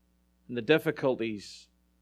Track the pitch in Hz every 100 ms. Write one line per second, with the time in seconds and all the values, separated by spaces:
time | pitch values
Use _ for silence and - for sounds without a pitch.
0 | _ _ _ _ - 120 110 156 160 151
1 | 143 123 113 104 - - - _ _ _